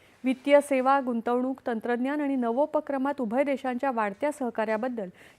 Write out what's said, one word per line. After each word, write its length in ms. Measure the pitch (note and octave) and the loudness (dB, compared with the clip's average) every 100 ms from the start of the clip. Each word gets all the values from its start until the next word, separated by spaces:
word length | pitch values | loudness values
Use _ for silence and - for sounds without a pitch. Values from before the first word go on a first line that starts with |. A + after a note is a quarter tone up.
| _ _ | _ _
वित्तीय 380 | B3+ C4 C#4+ C#4+ | -4 -2 6 6
सेवा, 380 | C#4+ C4 B3+ C#4 B3+ | 6 2 4 2 2
गुंतवणूक, 560 | A#3 A#3 B3 B3+ C4 - | -2 0 0 0 -4 -6
तंत्रज्ञान 540 | A3 A#3 A#3+ C4 D4 | -4 -2 -2 -2 -2
आणि 140 | C#4+ C#4 | -2 0
नवोपक्रमात 840 | A#3 A#3 D4+ D4+ D4 C#4 C#4 C#4 | 0 0 0 -2 -2 -2 -2 -2
उभय 220 | A3+ A#3+ | -2 0
देशांच्या 480 | C#4+ C4 C4 B3 C#4 | 0 -2 -4 -2 -2
वाढत्या 400 | A3+ G#3 G3 C#4+ | 0 -2 -2 -4
सहकार्याबद्दल 800 | C#4+ A#3+ A3+ G#3+ A3 B3+ A#3 F3+ - - | -2 -4 -2 -2 -2 -2 -6 -8 -12 -20